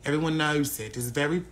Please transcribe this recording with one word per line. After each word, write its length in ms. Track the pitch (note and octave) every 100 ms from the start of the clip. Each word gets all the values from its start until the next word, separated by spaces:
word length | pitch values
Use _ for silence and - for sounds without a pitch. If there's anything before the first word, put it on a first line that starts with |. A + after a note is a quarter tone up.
Everyone 320 | - D3+ D#3+ D#3
knows 420 | D3+ D3+ C#3+ -
it. 160 | A2
It's 120 | A#2+ A#2+
very 360 | A#2+ D3 F3 F3